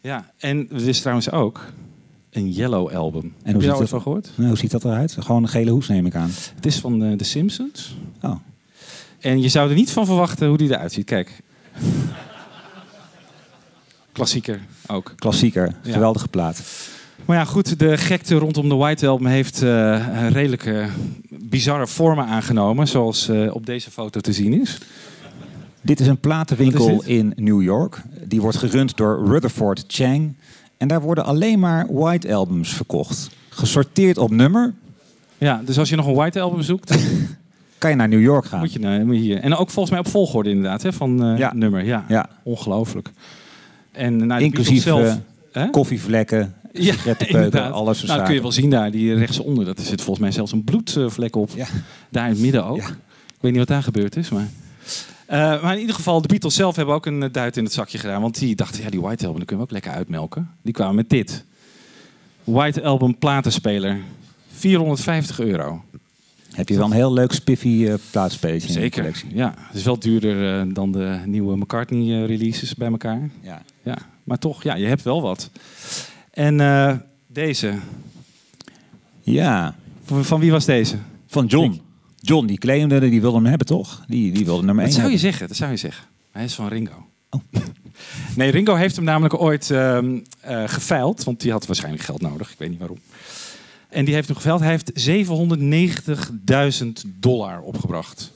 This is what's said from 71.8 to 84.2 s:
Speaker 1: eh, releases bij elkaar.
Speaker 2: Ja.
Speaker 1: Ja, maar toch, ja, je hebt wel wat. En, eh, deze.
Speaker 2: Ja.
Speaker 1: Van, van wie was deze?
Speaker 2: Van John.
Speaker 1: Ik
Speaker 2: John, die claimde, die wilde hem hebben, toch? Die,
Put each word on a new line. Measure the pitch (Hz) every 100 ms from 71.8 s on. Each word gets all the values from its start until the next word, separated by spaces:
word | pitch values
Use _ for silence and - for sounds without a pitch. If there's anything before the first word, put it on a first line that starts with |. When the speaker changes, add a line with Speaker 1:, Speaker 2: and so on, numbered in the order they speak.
| 117 120 117 113
Speaker 1:
eh, | 110
releases | 113 113 113 127
bij | - 117
elkaar. | 113 117 113 147 -
Speaker 2:
Ja. | 95 82 - _
Speaker 1:
Ja, | 123 117 - _
maar | - 123
toch, | 160 147
ja, | 147
je | 90 104
hebt | 143
wel | 123 147
wat. | 117 90 - - - - - - - - _
En, | - 147 147
eh, | 143 139 139 131 - _ _
deze. | 131 156 135 107 101 - - - - - _ _ - - _ _ - _ _
Speaker 2:
Ja. | - 139 160 104 80 - - -
Speaker 1:
Van, | - 139
van | 139 160
wie | 165
was | 156
deze? | - 127 110 104 104 - _
Speaker 2:
Van | 147 120
John. | 131 165
Speaker 1:
Ik | - - _ _ _
Speaker 2:
John, | - 156 113
die | 98
claimde, | 120 139 151 139
die | 131 117
wilde | 117 117
hem | 113
hebben, | 156 -
toch? | 156 - - -
Die, | 120